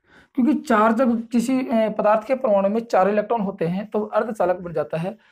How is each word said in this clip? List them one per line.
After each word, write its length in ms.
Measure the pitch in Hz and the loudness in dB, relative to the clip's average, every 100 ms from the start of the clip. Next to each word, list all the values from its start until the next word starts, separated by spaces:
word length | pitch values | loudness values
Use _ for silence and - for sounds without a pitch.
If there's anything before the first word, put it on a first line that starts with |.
| _ - _ - | _ -20 _ 0
क्योंकि 180 | 247 | 2
चार, 400 | 240 - 214 220 | 2 2 4 4
जब 340 | 220 247 233 - | 4 2 0 -2
किसी, 320 | 240 233 262 | -2 0 -2
अ, 300 | 262 226 214 214 | 0 0 0 0
पदार्थ 300 | 208 220 240 | 2 2 0
के 80 | 262 | -2
परमाणु 340 | 214 196 196 | 2 2 2
में 120 | 226 | -2
चार 280 | 233 196 190 | 0 2 2
इलेक्ट्रॉन 320 | 214 208 233 | 0 -2 -2
होते 240 | 190 190 165 | -4 -4 -4
हैं 240 | 185 214 | -4 -4
तो 120 | 214 | -4
अर्धचालक 540 | 208 214 214 208 180 180 | -2 -2 -2 -2 -2 -2
बन 180 | 170 | -4
जाता 240 | 156 147 160 | -6 -4 -6
है। 200 | 185 220 _ | -6 -10 _